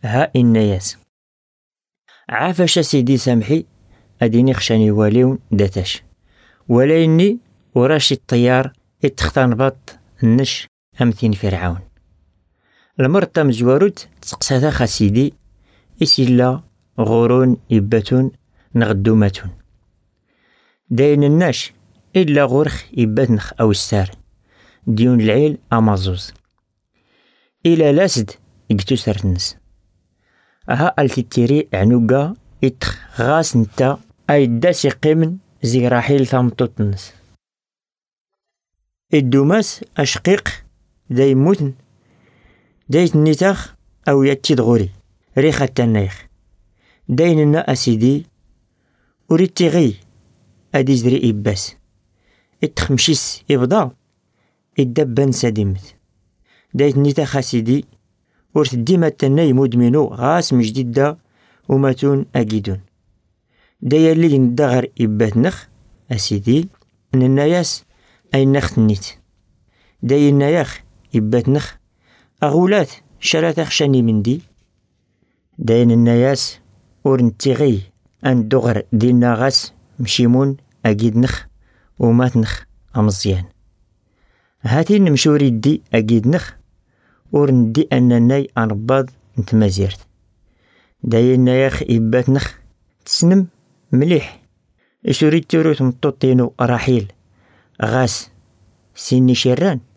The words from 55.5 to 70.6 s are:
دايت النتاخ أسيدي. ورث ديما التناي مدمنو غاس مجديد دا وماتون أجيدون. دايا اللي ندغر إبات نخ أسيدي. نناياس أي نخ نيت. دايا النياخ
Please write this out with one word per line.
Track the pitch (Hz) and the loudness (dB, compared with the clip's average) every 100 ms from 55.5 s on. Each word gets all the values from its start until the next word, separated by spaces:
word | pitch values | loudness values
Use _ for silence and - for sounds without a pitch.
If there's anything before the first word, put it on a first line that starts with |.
| 107 101 95 - _ _ _ _ _ _ _ _ | -2 -4 -4 -10 _ _ _ _ _ _ _ _
دايت | - 143 135 | -2 0 2
النتاخ | 143 139 143 143 | 0 0 -2 -4
أسيدي. | 127 123 113 135 - _ _ _ _ _ _ | -4 -4 -2 -2 -4 _ _ _ _ _ _
ورث | - 143 | -2 -2
ديما | 127 117 185 165 | -2 0 0 0
التناي | - 139 139 165 | 0 0 2 2
مدمنو | 127 135 117 120 139 | 2 2 2 2 2
غاس | 139 104 123 170 165 | 0 -2 -2 -2 0
مجديد | 123 110 113 123 | 0 -2 -4 -4
دا | 120 139 156 _ _ _ _ _ | 0 -2 -2 _ _ _ _ _
وماتون | 135 135 127 139 139 - 127 | 0 0 0 0 0 -2 -4
أجيدون. | 110 110 101 95 - _ _ _ _ _ _ _ _ _ | -2 -4 -6 -10 -12 _ _ _ _ _ _ _ _ _
دايا | 123 147 160 | -2 2 2
اللي | 160 165 139 | 4 2 2
ندغر | 127 120 143 123 123 _ | 2 0 0 0 -2 _
إبات | 117 107 110 110 | -4 0 -2 0
نخ | 143 190 - _ _ _ _ | -2 -4 -18 _ _ _ _
أسيدي. | 113 - 104 104 131 175 _ _ _ _ | -8 -4 -6 0 -2 -2 _ _ _ _
نناياس | 131 127 135 147 175 165 - _ _ _ _ _ | 0 2 2 2 0 -2 -8 _ _ _ _ _
أي | 139 135 | 0 2
نخ | 139 - - | 0 -2 0
نيت. | 107 104 - - _ _ _ _ _ _ _ _ | 0 0 -6 -20 _ _ _ _ _ _ _ _
دايا | 120 139 147 | -2 0 2
النياخ | 139 143 165 | 2 2 0